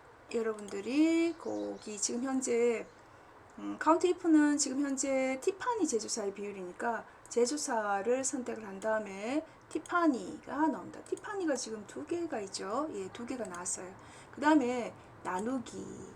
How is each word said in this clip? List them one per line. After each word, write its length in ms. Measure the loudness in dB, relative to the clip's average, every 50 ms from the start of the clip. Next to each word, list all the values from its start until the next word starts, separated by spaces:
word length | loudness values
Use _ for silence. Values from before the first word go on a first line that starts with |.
| -20 -20 -20 -20 -10 -4 -2
여러분들이 1040 | -2 -2 -2 -4 -4 -8 -8 -8 -8 -4 0 4 4 6 6 6 4 4 2 0 -2
거기 580 | -6 -4 -4 -4 -4 -4 -6 -8 -10 -10 -6
지금 260 | -4 -2 -2 -2 -2 -2
현재, 640 | -2 0 0 0 2 2 4 4 4 2 0 -4 -10 -16 -20 -20 -20 -20 -20 -20 -20 -20 -20 -20 -20 -16 -10
음, 200 | -8 -8 -6 2
count 240 | 4 4 6 6 6 2
if는 480 | 2 2 4 8 8 8 8 8 6
지금 240 | 2 0 0 0 0
현재 580 | 0 0 0 0 0 2 2 2 2 2 0 0
티파니 480 | -2 -2 -2 0 0 0 2 2 2
제조사의 460 | 2 2 0 0 -2 -4 -2 -2 -4 -4
비율이니까 720 | -4 -8 -8 -8 -8 -10 -10 -8 -4 -2 -2 -2 -2 -6 -12 -18 -20 -18 -2
제조사를 960 | 2 2 2 2 2 0 -2 -2 0 0 0 2 0 0 2 2 2 2 0
선택을 420 | -2 -2 -4 -4 -6 -6 -8 -8
한 140 | -10 -10 -4
다음에 640 | 0 0 0 0 0 -4 -6 -6 -4 -2 -2 -2 -4 -6 -10 -20 -10 -8
티파니가 1000 | -6 -6 -4 0 2 4 6 6 4 2 -2 -6 -10 -10 -10 -6 0 2 2
나옵니다. 320 | 2 2 0 -6 -10 -14 -14 -8
티파니가 500 | -6 -6 -6 -4 -6 -4 -2 0 0 0
지금 320 | 0 -2 -6 -8 -10 -10
두 180 | -10 -10 -10 -6
개가 360 | -4 -4 -4 -2 -4 -4 -6
있죠. 480 | -6 -6 -8 -8 -6 -4 -2 -2 -2 -2
예, 160 | -4 -6 -8 -8 -8
두 120 | -10 -8
개가 200 | -8 -6 -6 -6
나왔어요. 440 | -6 -8 -8 -6 -6 -6 -6 -8 -10 -14 -16 -18 -20 -20 -20 -20 -16 -6
그 60 | 2
다음에 520 | 6 6 8 8 6 4 2 0 -2 -4 -8 -12 -16 -20 -18 -8 -6
나누기, 880 | -4 -2 -2 0 -2 -2 -2 -4 -6 -10 -10 -10 -10 -10 -12 -12 -14 -14